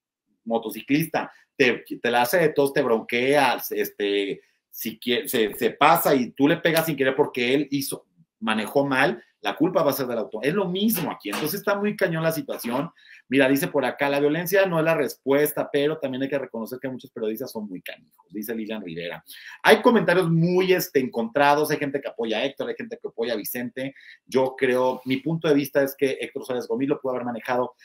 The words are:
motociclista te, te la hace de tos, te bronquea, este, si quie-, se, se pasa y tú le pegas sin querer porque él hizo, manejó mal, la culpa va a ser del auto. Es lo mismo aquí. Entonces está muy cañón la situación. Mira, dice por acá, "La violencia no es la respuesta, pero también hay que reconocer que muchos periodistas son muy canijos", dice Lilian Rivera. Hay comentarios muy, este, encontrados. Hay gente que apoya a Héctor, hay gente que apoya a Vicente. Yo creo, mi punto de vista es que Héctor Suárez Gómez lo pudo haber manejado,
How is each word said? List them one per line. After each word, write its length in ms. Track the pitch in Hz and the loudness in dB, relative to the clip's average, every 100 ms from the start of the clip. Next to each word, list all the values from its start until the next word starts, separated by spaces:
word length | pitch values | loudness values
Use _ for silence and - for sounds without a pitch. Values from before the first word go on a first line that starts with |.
| _ _ _ _ | _ _ _ _
motociclista 880 | 113 113 110 107 - 143 160 - - - _ - | -4 -4 -4 -10 -2 0 0 -4 -6 -12 _ 2
te, 280 | 127 107 - - | 2 2 -4 -6
te 80 | 120 | 0
la 140 | 120 | 2
hace 160 | 120 185 | 2 2
de 120 | 160 | 2
tos, 220 | 151 139 | 2 2
te 100 | 143 | 2
bronquea, 800 | 127 113 110 120 127 147 131 113 - | 2 0 0 -2 2 4 2 0 -4
este, 720 | 104 101 - 101 101 98 87 _ _ _ | -4 -4 -2 0 0 -2 -6 _ _ _
si 300 | - 113 - | -12 -10 -8
quie-, 260 | 120 120 - | -2 -2 0
se, 280 | 120 104 | 0 0
se 160 | - 113 | 0 -6
pasa 440 | - 147 170 185 | 2 4 6 4
y 160 | 143 117 | 2 0
tú 160 | - 139 | 2 2
le 120 | 165 | 2
pegas 280 | 170 160 165 | 2 2 0
sin 80 | |
querer 220 | 135 131 135 | 0 0 2
porque 360 | 139 - 120 | 0 0 0
él 140 | 139 147 | 0 0
hizo, 340 | 143 135 - - _ _ _ | -4 -4 -8 -12 _ _ _
manejó 480 | 110 107 107 - 139 | -2 -2 0 2 2
mal, 340 | 131 147 - - _ | 4 2 0 -10 _
la 160 | 104 - | -6 0
culpa 260 | 170 175 | 2 4
va 80 | 143 | 2
a 40 | |
ser 120 | 135 123 | 0 -2
del 100 | 117 | -4
auto. 240 | 104 110 | -6 -4
Es 140 | 131 | -2
lo 120 | 196 185 | 0 -2
mismo 440 | 185 214 220 135 | 0 0 0 -4
aquí. 180 | - - | -6 -8
Entonces 320 | - 151 202 | -6 -4 -4
está 180 | - 202 | -2 -2
muy 180 | 208 208 | -2 0
cañón 260 | 185 160 | -2 0
la 100 | 165 | -2
situación. 580 | 156 127 107 120 127 - - _ - _ | -2 -6 -8 -4 -4 -6 -10 _ -20 _
Mira, 180 | 131 135 | 4 4
dice 220 | 139 139 | 4 2
por 160 | 147 | 0
acá, 240 | 123 - 143 | -2 0 0
"La 100 | 143 | 2
violencia 460 | 147 160 175 196 | 2 0 2 2
no 140 | 190 170 | 2 2
es 60 | 160 | 2
la 80 | |
respuesta, 720 | 160 120 - 131 139 147 - 131 | 2 0 -4 0 2 2 0 -2
pero 280 | 143 143 156 | 0 0 0
también 240 | 135 127 | -4 -4
hay 80 | 135 | -4
que 80 | 139 | -4
reconocer 400 | 127 117 110 127 | -6 -8 -8 -8
que 80 | 131 | -8
muchos 220 | 127 - | -10 -14
periodistas 420 | - 110 110 131 | -6 -6 -4 -8
son 160 | 113 104 | -10 -10
muy 140 | 90 | -12
canijos", 440 | - - _ _ _ | -14 -18 _ _ _
dice 240 | 98 107 | -12 -8
Lilian 280 | 113 107 110 | -8 -8 -8
Rivera. 400 | 90 82 85 80 - - - - | -10 -10 -10 -12 -16 -20 -20 0
Hay 200 | - 220 | 4 6
comentarios 480 | 247 226 170 175 170 | 6 4 4 2 4
muy, 420 | 165 170 180 185 | 2 2 2 2
este, 260 | 185 180 139 | 2 2 -2
encontrados. 720 | 127 - 113 143 143 147 147 | -2 -4 -4 2 4 4 2
Hay 60 | 147 | -2
gente 240 | 143 139 | -2 -4
que 80 | 113 | -8
apoya 300 | - 117 107 | -6 -4 -2
a 60 | 135 | -4
Héctor, 240 | - 117 | -4 -8
hay 40 | |
gente 240 | 113 117 113 | -8 -10 -12
que 80 | 139 | -12
apoya 260 | - 117 | -6 -4
a 20 | 110 | -4
Vicente. 580 | 98 123 123 131 135 - - - | -6 -8 -8 -8 -10 -10 -20 -20
Yo 320 | _ 123 131 - | _ 0 0 0
creo, 460 | 127 127 127 113 | 2 4 2 0
mi 140 | 127 135 | -2 -2
punto 280 | 156 165 165 | -2 -2 2
de 80 | |
vista 280 | 143 139 147 | 2 4 0
es 120 | 139 | 0
que 220 | - 135 - | 0 -2 0
Héctor 240 | 120 139 - | -6 -10 -6
Suárez 200 | 123 113 | -6 -4
Gómez 220 | 113 139 | -2 -2
lo 100 | 143 | -2
pudo 140 | 131 | -2
haber 140 | 127 120 | -4 -4
manejado, 480 | 113 - 123 123 - | -8 -2 -2 -2 -6